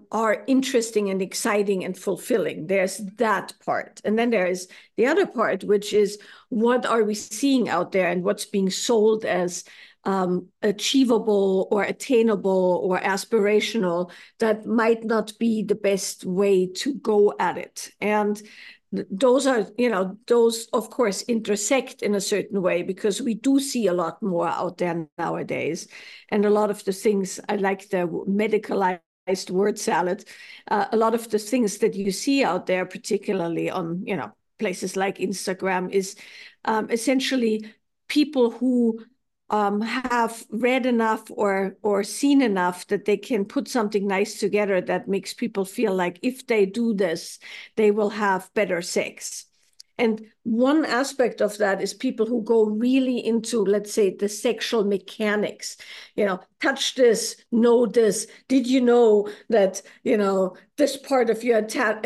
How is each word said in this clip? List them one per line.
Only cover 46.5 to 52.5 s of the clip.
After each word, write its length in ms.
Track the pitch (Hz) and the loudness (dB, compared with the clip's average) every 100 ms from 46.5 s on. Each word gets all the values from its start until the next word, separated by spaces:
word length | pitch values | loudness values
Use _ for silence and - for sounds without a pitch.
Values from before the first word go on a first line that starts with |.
| 220 190 | 2 2
do 280 | 220 233 | 0 0
this, 440 | 196 180 165 - - - - - - | 0 0 -2 -8 -16 -18 -20 -8 2
they 160 | 214 | 2
will 200 | 208 214 | 4 0
have 380 | 214 202 185 - | 0 0 0 -2
better 280 | 220 190 170 | -2 -2 -2
sex. 640 | 175 202 - - - - - _ _ - _ - | -2 -4 -4 -8 -14 -14 -18 _ _ -20 _ -2
And 280 | 226 220 - _ | 0 -2 -8 _
one 420 | 233 220 254 311 - | -4 2 4 4 2
aspect 560 | 233 269 - 240 - | 0 0 0 0 0
of 160 | 208 208 | -2 0
that 240 | 202 185 | -2 0
is 120 | 196 | -4
people 320 | - 254 - 220 | -4 -4 -2 -2
who 160 | 240 | -2
go 220 | 208 | 2